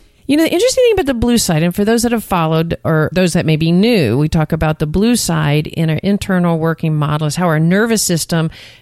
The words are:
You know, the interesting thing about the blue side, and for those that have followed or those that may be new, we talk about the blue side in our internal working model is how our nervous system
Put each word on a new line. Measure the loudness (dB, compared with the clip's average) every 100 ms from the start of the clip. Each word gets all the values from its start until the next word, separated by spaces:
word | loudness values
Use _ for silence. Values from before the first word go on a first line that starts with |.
| _ _ -2
You | 0
know, |
the | 2
interesting | 0 0 2
thing | 2
about | 2 0
the |
blue | -2 0 0
side, | 0 0
and | 0
for | 0
those | 0 0
that | 0
have | -2
followed | -2 0 2 0 -2 -4
or | -2 0 0
those | 0 0
that | 0 0
may | 0
be | 2
new, | 2 4 2 2 0
we | 0
talk | 0 0
about | 0 -2 -2
the | -2
blue | 0 0 0
side | -2 -2 0 0 -2
in | -4 -2
our | -2
internal | -2 -2 -2 0 0 0
working | -2 -2 -2
model | -2 -2 -2 -2
is |
how | -2 0
our | 2
nervous | 2 2 0 0
system | 0 -2 -2 -2 -2 -8 -20 -20